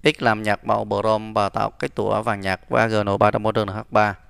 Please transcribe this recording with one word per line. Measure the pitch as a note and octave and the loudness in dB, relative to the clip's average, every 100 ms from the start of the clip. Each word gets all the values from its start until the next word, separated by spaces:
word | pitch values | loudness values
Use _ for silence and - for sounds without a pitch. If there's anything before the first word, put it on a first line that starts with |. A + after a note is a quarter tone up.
X | D#3 D3+ | 0 2
làm | B2+ G#2+ | 0 0
nhạt | G#2+ G2+ | 0 -2
màu | A2 A2 | 0 -2
brom | G#2+ G2+ G#2+ A2 A2 | 0 -2 0 0 0
và | G#2+ G2 | -2 -2
tạo | A2 G#2+ | -2 -4
kết | - C3+ | -4 -8
tủa | - G2+ G#2 | -4 -2 -2
vàng | A2+ G2+ | -2 -4
nhạt | G2 F#2 - | -4 -4 -2
với | A#2+ | 0
A | A2+ | 2
G | G#2+ | 0
N | G2+ | 0
O | G2+ | 2
ba | G#2+ | 2
trong | A2 | 2
môi | G#2+ | -2
trường | G#2+ G2+ | -2 -2
N | |
H | G#2 - | -6 -2
ba | A2 G#2 F#2+ | 2 2 -2